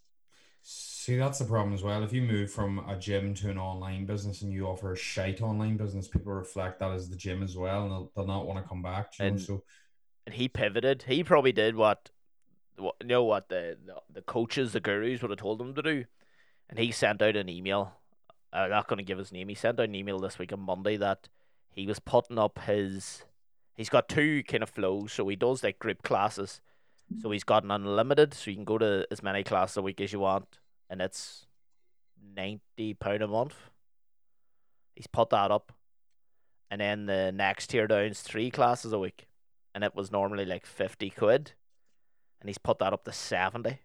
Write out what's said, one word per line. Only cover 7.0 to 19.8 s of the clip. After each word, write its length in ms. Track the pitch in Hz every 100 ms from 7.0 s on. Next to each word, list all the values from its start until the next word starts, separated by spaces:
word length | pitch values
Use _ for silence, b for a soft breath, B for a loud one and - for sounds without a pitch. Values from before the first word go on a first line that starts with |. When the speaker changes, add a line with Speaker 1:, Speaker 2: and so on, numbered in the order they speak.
| 90
Speaker 1:
the 80 | 92
gym 260 | 98 92
as 140 | 95 90
well, 260 | 92 101
and 80 | 101
they'll, 200 | 95 - 98
they'll 120 | 95
not 180 | 95 85
wanna 180 | 95
come 180 | - 92
back, 320 | 90 95 104 -
you 60 | 98
know, 60 |
Speaker 2:
And 100 | 98
Speaker 1:
so 220 | 92 98 - b b b _ _ -
Speaker 2:
and 100 | 117
he 120 | 127
pivoted. 560 | - 104 104 127 131 131
He 180 | 143 170
probably 260 | 156 131
did 240 | 113 110 113
what, 340 | 107 101 - _ _ _ _ _ _ -
what, 180 | 95 -
you 60 | 120
know, 160 | 123
what 260 | 120 101 -
the, 280 | 92 85 82 92
the, 100 | 85 -
the 80 | 85
coaches, 500 | - 117 117 147 123
the 80 | 107
gurus 420 | 104 104 117 123
would 100 | 110
have 80 | 98
told 220 | 101 110
him 140 | 123 139
to 60 |
do. 240 | 151 143 120 _ _ _ _ _ -
And 80 | 110
he 140 | 117
sent 300 | - 110 104
out 160 | 107 104
an 100 | 90
email. 460 | 87 95 101 98 - _ _ - - _
I'm 180 | 90 95
not 200 | 104 -
gonna 120 | 104
give 160 | 95 95
his 140 | 95
name. 160 | 90 95
He 80 | 104
sent 240 | 117
out 80 | 120